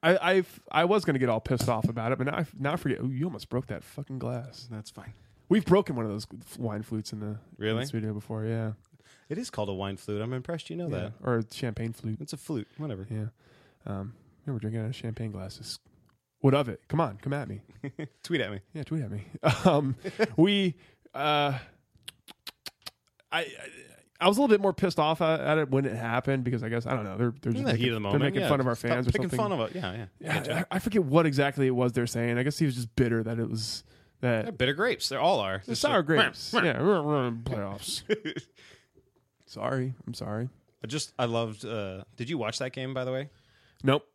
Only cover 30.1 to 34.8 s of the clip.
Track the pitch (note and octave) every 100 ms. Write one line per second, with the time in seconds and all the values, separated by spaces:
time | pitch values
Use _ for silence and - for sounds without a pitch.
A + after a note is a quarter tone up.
30.1 | _ D#3+ D3+ C#3 - F3+ F#3 A3+ G#3 D3+
31.1 | D3 D#3+ C3+ C#3 C#3 C3 B2+ B2 B2 A#2+
32.1 | A#2+ A#2 A#2+ C3 D3 D#3 B2 A#2 - B2
33.1 | A#2 A2 A#2 A2+ A2 A2 - - _ _
34.1 | _ B2 A2+ - - B2+ C#3+